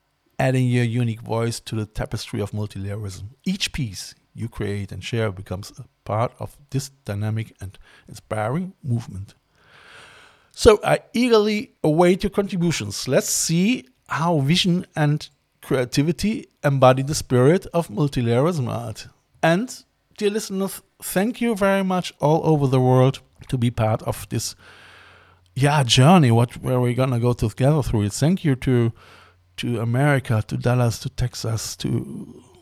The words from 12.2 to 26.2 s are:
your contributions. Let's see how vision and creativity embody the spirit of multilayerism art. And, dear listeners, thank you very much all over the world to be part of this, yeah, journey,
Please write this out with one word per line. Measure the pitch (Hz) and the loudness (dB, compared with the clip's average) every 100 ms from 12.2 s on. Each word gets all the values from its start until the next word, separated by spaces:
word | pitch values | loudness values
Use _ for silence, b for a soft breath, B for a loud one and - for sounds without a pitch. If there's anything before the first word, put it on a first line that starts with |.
your | 202 | 0
contributions. | - 196 185 170 - 101 - - | -4 -2 0 0 -2 -6 -8 -2
Let's | 156 - | 0 0
see | - - 165 196 254 - _ - | -2 0 0 2 -2 -6 _ -10
how | - 170 160 | -4 0 0
vision | 135 180 185 175 - - | 2 2 2 0 -4 -2
and | 147 151 - _ _ _ | 0 0 -6 _ _ _
creativity | - 131 123 - 151 - 208 233 - _ | -4 -2 0 0 0 0 -2 -4 -8 _
embody | 147 139 127 131 | -2 6 6 6
the | 139 | 0
spirit | 151 - 123 135 185 - | -6 0 4 4 4 0
of | 170 160 | -4 -4
multilayerism | - 143 127 117 117 160 165 117 | -2 -2 0 0 2 0 -2 -4
art. | 107 113 - - _ _ _ | -6 -8 -12 -16 _ _ _
And, | 165 175 247 - _ _ _ - | 2 2 -2 -10 _ _ _ -4
dear | 202 | -2
listeners, | 214 208 190 190 - - _ | -2 -4 -4 -6 -8 -18 _
thank | - 180 214 - | -4 -2 -2 -2
you | 233 | -2
very | 202 196 196 | 0 2 2
much | 190 180 - - | 0 -2 -4 -2
all | 143 160 | 0 2
over | 160 151 139 | 2 2 2
the | 131 | 4
world | 127 127 131 - - _ - | 4 6 4 0 -10 _ -6
to | 127 | -2
be | 120 | 0
part | 120 110 117 | 0 0 0
of | - 107 - | -4 -6 -6
this, | 117 - - B B B B B B B B _ | -6 -6 -10 B B B B B B B B _
yeah, | - 143 151 | 0 2 2
journey, | 123 131 135 185 | 4 6 8 8